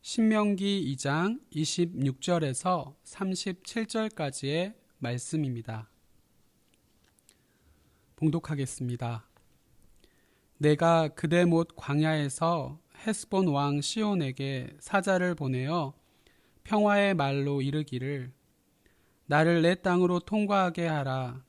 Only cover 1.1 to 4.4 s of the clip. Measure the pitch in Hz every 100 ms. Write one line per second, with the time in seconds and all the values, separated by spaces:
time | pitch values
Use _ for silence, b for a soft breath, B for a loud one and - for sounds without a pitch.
1.1 | 147 185 247 _ 151 156 - 170 175 139
2.1 | 127 - 170 151 131 185 180 135 - -
3.1 | - 190 190 202 180 - 240 220 226 220
4.1 | - 147 -